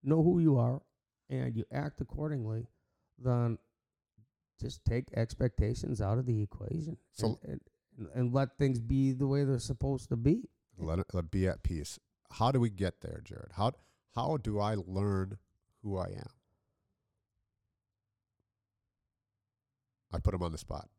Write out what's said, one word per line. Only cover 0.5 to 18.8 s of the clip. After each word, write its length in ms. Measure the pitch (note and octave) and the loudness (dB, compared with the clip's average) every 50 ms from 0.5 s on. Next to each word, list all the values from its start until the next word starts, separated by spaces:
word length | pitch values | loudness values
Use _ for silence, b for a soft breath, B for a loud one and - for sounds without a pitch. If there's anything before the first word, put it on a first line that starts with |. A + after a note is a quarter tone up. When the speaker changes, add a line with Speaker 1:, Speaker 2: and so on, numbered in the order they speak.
| C#3+ | 6
Speaker 1:
are 260 | B2 A#2 A#2+ B2 C#3+ _ _ _ _ _ _ _ _ _ _ | 6 4 2 0 -2 _ _ _ _ _ _ _ _ _ _
and 280 | C3+ B2+ C3 B2+ A#2 | -6 -4 -4 -4 -4
you 80 | A2 A2+ _ - | -4 -6 _ -4
act 280 | C3+ D3 D3+ - - | -6 -6 -6 -6 -8
accordingly, 680 | C#3 - - C#3+ D3 D#3 D3+ C3+ A2+ G#2+ A2 A2+ A#2 - _ _ _ _ _ _ _ _ _ _ | -10 -8 -6 -6 -6 -4 -4 -4 -4 -4 -6 -6 -8 -10 _ _ _ _ _ _ _ _ _ _
then 400 | B2 B2+ B2 A#2+ A#2+ A#2 A2+ - _ _ _ _ _ _ _ _ _ _ _ _ A2 _ _ _ _ _ _ _ | 0 2 2 4 2 2 0 -4 _ _ _ _ _ _ _ _ _ _ _ _ _ _ _ _ _ _ _ _
just 240 | - C3+ C3 - _ | -10 -10 -10 -2 _
take 220 | - A#2 A#2+ C3 - - | 0 0 0 -2 -2 0
expectations 840 | - A#2 A2 - - B2 B2 - - - G#2+ B2 - - - B2+ G2+ G#2+ | 0 0 0 0 0 0 0 2 2 0 0 0 -2 -2 -4 -2 -2 0
out 160 | F#2+ G#2 A#2+ | 2 2 2
of 80 | B2+ | 2
the 160 | B2 A#2+ G#2+ G#2 | 0 0 0 0
equation 520 | G2+ - - G2+ - - D#3+ D#3+ D#3 E3+ - _ _ _ | -2 -4 -10 -8 -6 -6 -6 -6 -6 -10 -12 _ _ _
Speaker 2:
So 260 | - - A2+ A#2 - - | -2 -2 -2 -2 -2 -8
Speaker 1:
and, 140 | - - - _ _ _ _ _ _ _ | -12 -12 -12 _ _ _ _ _ _ _
and, 120 | C3 A2 - - | -14 -14 -8 -2
and 200 | B2+ B2+ A#2+ A#2+ | -2 0 2 2
let 240 | C3+ C3+ B2 _ _ | 2 0 0 _ _
things 200 | C#3+ C#3 C3 A#2+ | 2 2 2 0
be 340 | A2+ A2+ C3+ C3+ C3+ C3+ C3 | 0 0 2 4 4 4 2
the 140 | B2+ C#3 | 2 0
way 180 | C3+ C#3 C#3+ C#3+ | 2 2 2 2
they're 140 | C3+ C3+ A#2+ | 2 2 0
supposed 520 | - - C3 - - C#3 C#3 B2+ - - | -2 -4 -4 -2 -2 -2 -2 -4 -4 -4
to 60 | - | -4
be. 340 | A#2 A#2 C#3 E3+ A#3 C4 - _ _ _ _ _ | 2 4 4 4 4 2 -8 _ _ _ _ _
Speaker 2:
Let 220 | F2 E2 D#2+ D#2+ F2+ | -8 -4 -2 -2 -2
it, 80 | F#2+ _ - | -2 _ -2
let 100 | F2+ E2 | -4 -4
it 60 | D#2+ | -2
be 180 | - F#2+ F#2+ F#2 | 0 2 2 2
at 140 | E2+ - - | 0 0 -2
peace. 360 | - F2+ D#2 D2 - - - _ _ _ _ _ _ - | -4 -2 -2 -6 -8 -12 -14 _ _ _ _ _ _ -4
How 180 | - A2+ A#2+ | 0 2 4
do 100 | C3+ C3 | 4 4
we 80 | A#2+ A#2 | 2 2
get 320 | G2+ F#2 G2 F#2 - _ | 0 0 -2 -2 -2 _
there, 220 | - - E2 D#2 - | -10 -10 -10 -10 -12
Jared? 280 | - - - - - F#2 | -12 -14 -14 -14 -14 -4
How, 160 | F2 G2+ A#2+ C#3+ b b b b b b _ _ | 0 0 0 0 b b b b b b _ _
how 220 | A#2+ B2 D3+ E3 | -4 -2 0 0
do 240 | D3 A2 - G#2 G#2 | -2 -2 -2 0 0
I 140 | G2+ G#2 A2 G#2 F2+ | 0 0 0 -2 -4
learn 520 | F#2 F#2 F#2+ G2+ G#2 G2 F#2+ F#2+ F#2+ G2+ G2+ _ _ _ _ _ _ _ _ - | -4 -2 0 0 2 2 0 0 -2 -6 -12 _ _ _ _ _ _ _ _ -8
who 140 | G#2 G2 | -6 -4
I 120 | F#2 F2+ F2+ | -4 -4 -6
am? 200 | F#2+ - - - - _ _ _ _ _ _ _ _ _ _ _ _ _ _ _ _ _ _ _ _ _ _ _ _ _ _ _ _ _ _ _ _ _ _ _ _ _ _ _ _ _ _ _ _ _ _ _ _ _ | -8 -10 -12 -14 -18 _ _ _ _ _ _ _ _ _ _ _ _ _ _ _ _ _ _ _ _ _ _ _ _ _ _ _ _ _ _ _ _ _ _ _ _ _ _ _ _ _ _ _ _ _ _ _ _ _